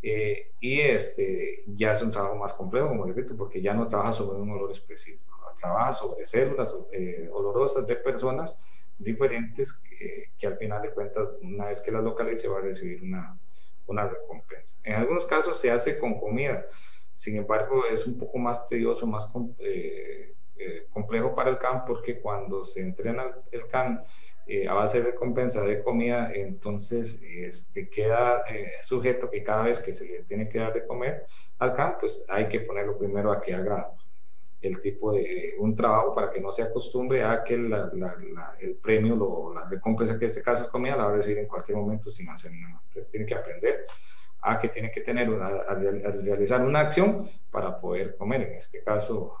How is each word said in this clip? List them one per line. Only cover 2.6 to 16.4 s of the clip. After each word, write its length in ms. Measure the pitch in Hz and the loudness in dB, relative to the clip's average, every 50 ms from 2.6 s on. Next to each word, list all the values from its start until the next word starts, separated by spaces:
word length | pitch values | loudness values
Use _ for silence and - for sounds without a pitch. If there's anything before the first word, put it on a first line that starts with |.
| 98 92 104 127 147 151 | -4 0 2 2 2 2
como 160 | 127 107 95 | 0 0 0
repito, 320 | 90 92 113 127 - - | -2 -2 -2 -2 -2 -2
porque 260 | 107 101 - - 95 92 | -2 -2 -2 -2 0 0
ya 120 | 98 104 | 2 2
no 120 | 113 117 | 2 0
trabaja 260 | 107 110 104 101 113 110 | 2 2 2 2 2 0
sobre 280 | - 107 98 98 98 | 0 0 -2 -2 -2
un 100 | 101 101 | -2 -2
olor 220 | 104 98 98 98 95 | -2 -2 -2 -2 -4
específico, 840 | - - - - - - - - - - - - - - - - | -4 -4 -4 -4 -4 -4 -4 -4 -4 -4 -4 -4 -4 -6 -4 -4
trabaja 360 | - - 87 90 104 120 131 135 | -4 -2 0 2 4 4 2 2
sobre 320 | - 110 95 87 - - | 0 -2 -2 -2 -4 -4
células, 520 | - 104 117 135 - - 131 120 - - 92 - - | 0 4 4 4 4 2 0 0 0 -2 -4 -4 -4
eh, 380 | 101 95 90 90 87 90 82 85 - | -4 -2 -2 -2 -2 -4 -4 -4 -2
olorosas 540 | 101 98 101 101 120 139 135 - 135 127 | -2 -2 0 2 2 2 4 2 0 0
de 80 | 110 120 | 0 -2
personas 640 | - - 135 123 117 123 113 107 139 165 165 - - - - - - - - - | 0 0 -2 0 0 0 0 0 0 -2 -4 -4 -4 -4 -4 -4 -4 -4 -4 -4
diferentes 760 | - 101 107 113 107 135 131 123 117 117 113 113 - 135 135 - | -4 -2 -2 0 2 2 2 2 2 -2 -2 0 -2 -2 -2 -2
que, 580 | - - - - - - - - - - - - - | -4 -4 -4 -4 -4 -4 -4 -4 -4 -4 -4 -4 -2
que 80 | 104 | -2
al 100 | 101 95 | -2 -2
final 240 | - 110 107 104 107 | -2 -2 -2 -2 -2
de 100 | 107 101 | -2 -2
cuentas, 360 | - 104 101 98 - 107 107 101 - - 95 | -2 -2 -2 -2 0 -2 -2 0 -2 -4 -4
una 240 | 90 98 101 104 | -4 -2 -2 -2
vez 140 | 104 104 - | -2 -2 -2
que 100 | - - | -2 0
las 140 | 110 113 110 | 0 2 2
localice, 420 | 113 113 - 117 113 117 - - | 0 0 0 0 0 0 -2 -2
va 120 | 107 98 95 | -2 -2 0
a 20 | |
recibir 420 | 95 98 95 98 92 90 87 - 92 | -2 -2 -2 -2 -4 -4 -4 -4 -4
una, 340 | 92 92 92 87 90 92 - - - - - - - - - - | -2 -2 -4 -4 -4 -4 -4 -4 -4 -4 -4 -4 -4 -4 -4 -4
una 200 | - 101 104 104 | -2 0 0 0
recompensa. 680 | 95 - - - - 80 76 - - - - - - - - - | 0 -2 -4 -4 -4 -4 -4 -4 -4 -4 -4 -4 -4 -4 -4 -2
En 100 | 107 107 | 0 2
algunos 320 | 110 117 131 165 180 - | 2 2 2 2 2 2
casos 320 | - - 156 156 180 165 - | 2 2 2 2 2 0 2
se 120 | - 123 | 4 4
hace 280 | 120 120 - 156 - - | 4 4 4 2 0 0
con 180 | - 120 107 104 | 0 0 0 0
comida, 440 | 101 107 113 123 | 0 0 0 0